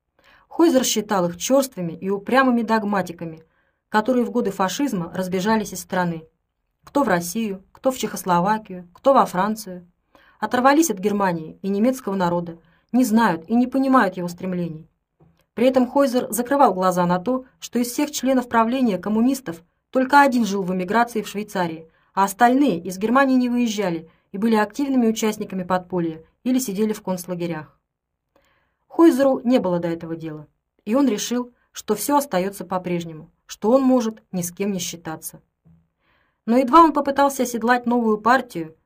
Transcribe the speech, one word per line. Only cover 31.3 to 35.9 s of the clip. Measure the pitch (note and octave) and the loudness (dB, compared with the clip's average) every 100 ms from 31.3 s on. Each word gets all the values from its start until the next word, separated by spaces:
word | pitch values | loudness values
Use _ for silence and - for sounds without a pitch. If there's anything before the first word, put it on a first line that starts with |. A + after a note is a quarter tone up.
| B3 A#3+ _ _ | -6 -6 _ _
что | - - G#3 | -12 -6 -4
все | - D4 | 0 0
остается | C#4+ F3+ F#3+ G3 | 0 -2 -4 -6
по-прежнему, | F3 F#3 F3+ F3 E3+ D#3 D#3 _ - | -8 -6 -4 -6 -6 -14 -20 _ -20
что | - G#3 | -6 2
он | C4 | 4
может | C4 B3+ A3 A3 _ | 4 2 0 -6 _
ни | F#3 | -8
с | F3 | -8
кем | - G3+ | -6 -6
не | F#3+ | -4
считаться. | F3 E3+ E3 D#3 - E3 _ _ _ _ _ | -8 -10 -12 -12 -14 -18 _ _ _ _ _